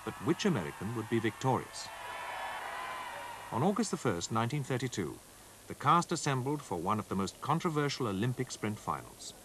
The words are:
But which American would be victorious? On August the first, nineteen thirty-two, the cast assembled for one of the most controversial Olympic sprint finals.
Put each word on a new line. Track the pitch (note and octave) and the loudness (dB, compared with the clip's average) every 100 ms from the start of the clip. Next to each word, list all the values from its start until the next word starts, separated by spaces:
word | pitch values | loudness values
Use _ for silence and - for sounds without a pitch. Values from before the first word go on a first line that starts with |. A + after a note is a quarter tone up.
But | - - A2 | -8 -2 2
which | F3+ | 4
American | G#3 C3 D2 - F#2+ A#2 | 4 4 0 -4 -4 -2
would | A2+ | 2
be | A#2 | 2
victorious? | A2 - C3 G#2+ B1+ - - - - - - - - - - - - - - - - - - | 2 2 2 2 0 -10 -10 -10 -8 -8 -8 -6 -6 -6 -6 -6 -6 -6 -8 -8 -10 -12 -4
On | A2 | 2
August | F3 G3+ G#3+ | 4 4 0
the | F3+ | 2
first, | B2+ E2+ - | 2 2 0
nineteen | A2+ A#2 D3 | 2 2 0
thirty-two, | C3+ B2+ B2+ - D#2+ - - - - - - | 0 -2 0 0 -2 -4 -14 -20 -20 -20 -14
the | |
cast | - C#3+ E3 C3 | 0 6 6 6
assembled | B2 D3 C3 B2+ D3 | 0 2 2 0 -2
for | - F2 | -2 -2
one | F2 G#2+ | 2 0
of | - | 0
the | |
most | F#2+ F#2+ - | 0 0 -2
controversial | - D#3+ - D3+ C#3+ - A#2+ | 0 2 2 2 0 0 0
Olympic | F#2+ B2 B2 B2+ | 2 0 0 -4
sprint | - G#2+ G#2 | -2 -4 -2
finals. | - C#2+ - - - - | -4 -4 -6 -14 -14 -14